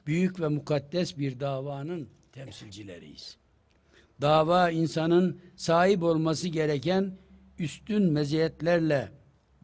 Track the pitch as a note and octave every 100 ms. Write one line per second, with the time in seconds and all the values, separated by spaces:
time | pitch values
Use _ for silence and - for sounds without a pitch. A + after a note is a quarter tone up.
0 | D3 E3 F3+ F#3 D#3 D3 C#3+ D3 C#3+ F3
1 | E3+ C#3 C#3 B2 C#3 C3+ C#3+ C#3 D3+ F3
2 | B2 _ _ C3+ B2+ - A2+ G2 G2 E2+
3 | D#2 - - - _ _ _ _ _ _
4 | _ - C#3+ D#3 D#3 F3+ F3 E3 D#3+ D#3+
5 | E3 F3 F#3 F3 - - - E3 F#3 G3+
6 | E3+ D#3+ D#3+ D#3 F3+ D#3+ D3+ C#3+ E3 F#3+
7 | G3 F#3+ _ - - - D#3 - - G#3
8 | F#3 D3 D3 D#3 D#3+ D#3 D#3+ F3 D#3+ C#3+
9 | G2+ - _ _ _ _